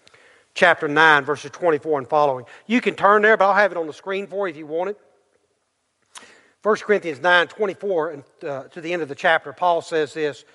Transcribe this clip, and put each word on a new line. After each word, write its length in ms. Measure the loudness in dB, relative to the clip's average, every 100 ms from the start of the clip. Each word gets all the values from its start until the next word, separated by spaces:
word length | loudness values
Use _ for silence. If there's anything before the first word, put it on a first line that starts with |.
| _ _ _ _ _
chapter 320 | 0 2 2 0
nine, 360 | 4 6 4
verses 280 | 2 -6 -8
twenty-four 480 | -4 -2 0 -2 -4
and 100 | 0
following. 360 | 0 0 -2 -10 -14
You 160 | -2 -2
can 140 | -2
turn 260 | 2 4 6
there, 160 | 4 4
but 80 |
I'll 80 | 4
have 180 | 2 2
it 60 | 0
on 80 |
the 80 | -8
screen 320 | -10 -8 -8
for 220 | -8 -6 -6
you 60 |
if 40 | -8
you 80 |
want 240 | -8 -6 -6
it. 80 | -8 _ _ _ _ _ _ _ _ _ _ _ -20 -20 _ _ _
First 200 | -2 -2
Corinthians 360 | 0 -2 -2 -2
nine 260 | 2 2 2
twenty-four 640 | -4 -6 -4 -4 -2 -4
and, 140 | -8 -18 -14
uh, 200 | -10 -10 -12
to 120 | -12
the 100 | -6
end 120 | -6
of 40 | -6
the 60 |
chapter, 400 | -2 2 2 -2
Paul 300 | -2 0 0
says 320 | -2 -4 -4
this, 280 | -4 -6 -6 _